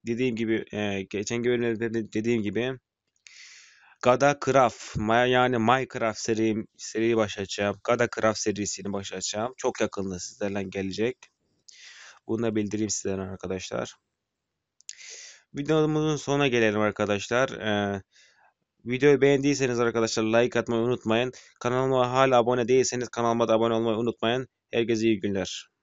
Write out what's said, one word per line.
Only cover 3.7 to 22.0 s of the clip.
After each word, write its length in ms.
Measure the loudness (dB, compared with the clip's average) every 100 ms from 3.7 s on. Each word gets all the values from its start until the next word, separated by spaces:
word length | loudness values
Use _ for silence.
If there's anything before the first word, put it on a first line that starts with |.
| _ _ _
Gada 360 | 2 4 4 2
Craft, 520 | 2 4 4 0 -10 -6
Ma-, 320 | 2 2 4
yani 300 | 4 2 2
Minecraft 600 | 2 2 0 -4 -4 -4
seri, 480 | -2 0 2 0 -6 _
seriyi 400 | -8 -2 2 2
başlatacağım. 640 | 0 -2 -8 -2 -2 -2
Gada 240 | -2 0 0 2
Craft 220 | 0 0
serisini 540 | -4 -2 -6 -6 -6
başlatacağım. 640 | -6 -6 -8 -6 -6 -8 -4
Çok 240 | -6 -2
yakında 380 | -4 -4 -6 -8
sizlerle 440 | -12 -8 -6 -4
gelecek. 540 | -6 -6 -6 -4 -4 -4 -20 _ _ _ -20 -20 -20 -20 -20 -20 -6
Bunu 160 | -2
da 140 | -2 -2
bildireyim 340 | -2 -4 -4
sizlere 320 | -4 -6 -6
arkadaşlar. 720 | -6 -10 -8 -8 -6 -8 -8 -12 _ _ _ _ _ _ _ _ -20 -20 -20 -20 -20 -20 _
Videomuzun 640 | -10 0 2 2 0 0 -2
sonuna 320 | -2 0 2
gelelim 320 | 4 2 2
arkadaşlar. 680 | 0 0 0 0 0 0 0
Ee, 540 | -2 -2 0 0 -4 -10 _ _ _ _ _ _ _
videoyu 360 | -6 2 4 6
beğendiyseniz 600 | 6 4 2 2 0 2
arkadaşlar 420 | 0 2 0 0
like 340 | 2 4 4 0
atmayı 240 | -2 0
unutmayın. 500 | 0 -2 0 0 0 -6 -20 _
Kanalıma 500 | -2 0 2 2